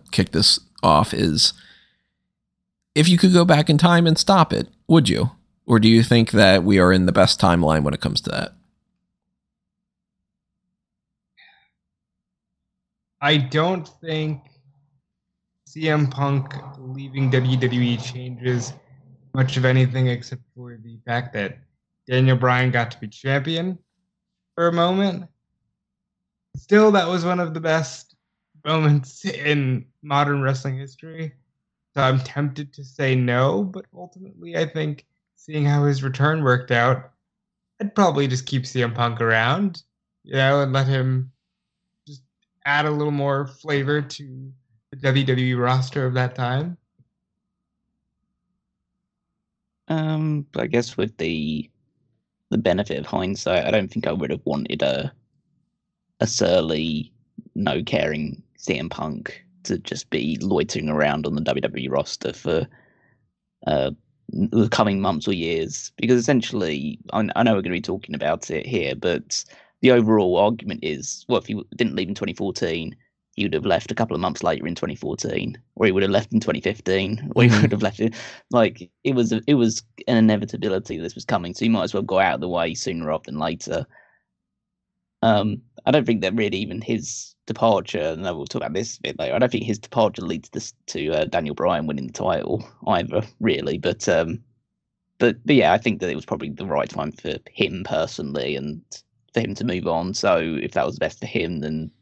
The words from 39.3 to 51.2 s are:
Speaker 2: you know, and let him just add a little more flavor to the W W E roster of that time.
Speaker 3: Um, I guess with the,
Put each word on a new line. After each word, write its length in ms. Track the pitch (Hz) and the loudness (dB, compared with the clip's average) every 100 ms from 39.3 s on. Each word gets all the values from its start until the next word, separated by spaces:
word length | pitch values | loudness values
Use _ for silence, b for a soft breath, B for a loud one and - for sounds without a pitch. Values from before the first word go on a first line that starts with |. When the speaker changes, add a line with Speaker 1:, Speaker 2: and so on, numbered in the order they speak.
| 113 117 160 202 170 - _ _ _ | 2 2 0 -2 -4 -14 _ _ _
Speaker 2:
you 100 | - | -6
know, 280 | 135 135 143 | 0 2 2
and 120 | 139 | 2
let 140 | 131 135 | 0 0
him 440 | 135 131 127 131 _ _ _ _ _ _ _ - | 0 0 0 -4 _ _ _ _ _ _ _ -20
just 160 | 139 _ _ _ _ 143 | -20 _ _ _ _ -2
add 200 | 147 151 | 0 0
a 60 | |
little 200 | 151 147 | 0 -2
more 360 | 143 139 139 139 | -2 0 -2 -4
flavor 540 | - 156 143 135 147 | -10 -4 -2 0 -2
to 520 | 139 - 143 131 135 - _ _ _ | -2 -10 -16 -16 -18 -20 _ _ _
the 60 | 135 | -4
W 280 | 135 131 135 | 0 2 2
W 200 | 127 127 | 0 0
E 80 | |
roster 520 | 123 123 131 131 147 131 | 0 2 0 0 -2 -2
of 80 | 127 | 0
that 200 | 127 120 | -2 -2
time. 420 | 123 131 165 175 _ _ _ _ _ _ _ _ _ _ _ _ _ _ _ _ _ _ _ _ _ _ _ _ _ _ _ _ _ _ - | -4 -2 -4 -8 _ _ _ _ _ _ _ _ _ _ _ _ _ _ _ _ _ _ _ _ _ _ _ _ _ _ _ _ _ _ -6
Speaker 3:
Um, 600 | 160 156 156 156 151 143 - | -4 -2 -2 -2 -4 -6 -6
I 100 | - | -2
guess 300 | 120 120 - | -2 -2 -4
with 180 | 110 | -6
the, 520 | - | -4